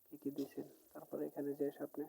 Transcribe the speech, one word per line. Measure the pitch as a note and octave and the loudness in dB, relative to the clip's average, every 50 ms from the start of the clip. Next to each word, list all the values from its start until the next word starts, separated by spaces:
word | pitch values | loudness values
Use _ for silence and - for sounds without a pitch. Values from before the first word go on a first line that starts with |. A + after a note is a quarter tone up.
| - - | -18 -14
কী | - | -8
কী | - - C#3 | -2 -2 0
দিয়েছেন, | C#3 C#3+ C#3 - - - - - - - - - | 0 0 -2 -2 -2 -4 -6 -6 -10 -18 -18 -16
তারপরে | - - - - - D3 D3 | -14 -14 -8 -4 -2 0 0
এখানে | D3 - D#3+ C#3+ C#3+ C#3 C#3+ | 0 0 2 2 2 4 4
যে | C#3+ | 4
এসে | C#3+ - - D3+ - | 2 2 0 -2 -2
আপনি | - C#3+ D3 | -2 -2 -4